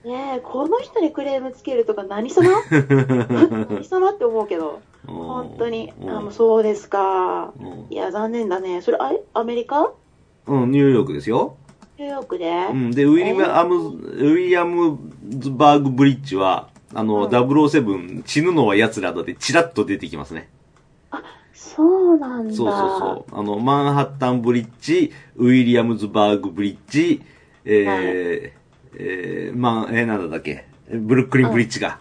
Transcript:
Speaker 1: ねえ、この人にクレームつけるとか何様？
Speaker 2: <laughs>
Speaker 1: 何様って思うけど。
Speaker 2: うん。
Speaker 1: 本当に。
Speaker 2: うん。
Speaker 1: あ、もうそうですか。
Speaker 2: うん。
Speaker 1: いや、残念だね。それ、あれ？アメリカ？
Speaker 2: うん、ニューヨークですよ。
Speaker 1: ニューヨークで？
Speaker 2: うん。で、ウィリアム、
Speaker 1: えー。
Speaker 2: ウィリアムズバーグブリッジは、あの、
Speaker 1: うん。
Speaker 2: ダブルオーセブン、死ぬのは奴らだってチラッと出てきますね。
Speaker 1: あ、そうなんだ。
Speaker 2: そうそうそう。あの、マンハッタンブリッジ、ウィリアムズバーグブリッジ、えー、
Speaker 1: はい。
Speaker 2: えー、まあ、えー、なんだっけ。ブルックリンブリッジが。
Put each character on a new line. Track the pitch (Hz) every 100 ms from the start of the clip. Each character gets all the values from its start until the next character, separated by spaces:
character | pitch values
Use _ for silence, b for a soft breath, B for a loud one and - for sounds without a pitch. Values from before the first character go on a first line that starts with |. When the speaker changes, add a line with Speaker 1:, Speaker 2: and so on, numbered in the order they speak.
Speaker 1:
ね | 233 254 277 254
え、 |
こ | - 254 320
の | 466
人 | - 453
に | 330
ク | -
レ | 277 269
ー |
ム | 254
つ | 247
け | -
る | 247
と | 226 208
か |
何 | 190 202 240
様？ | - 359
Speaker 2:
<laughs> | 403 415
Speaker 1:
何 | 156 135 139 135 127 113 120 - 113 - 208
様 | - 370 381
っ |
て | 403
思 | 233 226
う | 208
け | 170
ど。 | 156 151 _ _ -
Speaker 2:
う |
ん。 |
Speaker 1:
本 | 170 170 254 247 233
当 | 233
に。 | 226 220 -
Speaker 2:
う | 190
ん。 |
Speaker 1:
あ、 | 214
も | 208
う |
そ | 208 226 220
う |
で | 214 208
す | -
か。 | 196 190 190 185 175 170 -
Speaker 2:
う |
ん。 | 185 175 -
Speaker 1:
い | 202
や、 | 190
残 | 196 220
念 | 233 214
だ | 185
ね。 | 190 180
そ | 185
れ、 | 233
あ | -
れ？ | - -
ア | -
メ | 233 240
リ | 240
カ？ | 285 415 - _ _ _ _ -
Speaker 2:
う | 139 123
ん、 |
ニ | 139
ュ | 139
ー |
ヨ | 120
ー | -
ク |
で | 73
す | 104
よ。 | 123 269 - - _ - -
Speaker 1:
ニ |
ュ | 285
ー |
ヨ | 277
ー |
ク | - 175
で？ | 165 170 180
Speaker 2:
う |
ん。 | 131 120
で、 | 120
ウ | 143
ィ | 160
リ | 202 190
ア | 190 -
ム、 | 175
Speaker 1:
え | 175 160 135 - -
ー。 | 147
Speaker 2:
ウ |
ィ | 165 180
リ | 175
ア |
ム | 175 175 170 143 - - 92
ズ | 135 131
バ | 127 147 147
ー |
グ | 139
ブ | 127
リ | 139
ッ | 131
ジ | - 95
は、 | 95 90 - - _
あ | -
の、 | 110 104
Speaker 1:
う | 101
ん。 |
Speaker 2:
ダ | 123
ブ | 127
ル | 147
オ |
ー | 147
セ | 151
ブ | 110 95
ン、 | 87 95 -
死 | 143
ぬ | 170
の | 165
は | 113 101
奴 | 110 107
ら | 92
だ | 90
っ |
て | 87
チ | - -
ラ | 170
ッ | 170
と | -
出 | 104 98
て | -
き | -
ま |
す | -
ね。 | 82 - _ _ _ _ _ _
Speaker 1:
あ、 | - B B B
そ | - - -
う | 320 381 359 320
な | 262 247
ん | 220
だ。 |
Speaker 2:
そ | 214 220
う |
そ | 202
う | 190 190
そ | 190 - - -
う。 |
あ |
の、 | 104 104
マ | 127 143 143
ン |
ハ | 143
ッ | 135 -
タ | 127
ン | 123
ブ | 117
リ | 120
ッ | 113 -
ジ、 | - 175 - B B
ウ | - 123
ィ | 127
リ | 120 120
ア |
ム | 117 107
ズ | 101
バ | 107 104
ー | 104
グ | 95
ブ | 87
リ | 101
ッ | 98 -
ジ、 | 139 175 147 b b b b
え | -
ー、 | 107 101
Speaker 1:
は | 95 92 92 87 82 -
い。 | _ _ _ _ -
Speaker 2:
え | 95 92 90 90 90
ー、 | 120
ま | 123 113 107
あ、 |
え | 117
ー、 | 120
な | 104
ん | 85
だ | 78
っ |
け。 | 76 - - _ -
ブ | 117 107 131
ル | -
ッ |
ク | 135
リ | 127
ン |
ブ | 117
リ | 113
ッ |
ジ | 101
が。 | 98 -